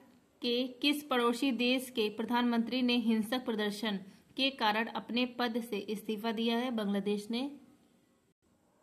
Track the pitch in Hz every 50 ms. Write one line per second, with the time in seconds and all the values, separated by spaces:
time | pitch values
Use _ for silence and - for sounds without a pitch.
0 | - - - _ _ _ _ _ - 240 240 247 262 254 - - - 285 294 294
1 | 285 - 269 247 240 233 240 240 285 277 247 220 240 247 254 254 254 - - 233
2 | 214 214 208 - 226 220 240 240 240 240 233 233 226 226 240 262 254 247 240 240
3 | 214 226 226 220 214 - 269 254 254 - 226 214 214 208 202 - - 220 202 190
4 | 190 - - - - _ - - 262 269 269 - 240 214 208 220 226 226 - -
5 | - - 220 247 247 247 247 - 247 240 226 240 226 - 214 196 - - 214 202
6 | - - 220 202 214 226 226 220 226 233 233 233 247 262 240 226 208 196 202 202
7 | 190 208 208 208 202 - 233 240 269 285 285 - - - - _ _ _ _ _
8 | _ _ _ _ _ _ _ _ _ _ _ _ _ _ _ _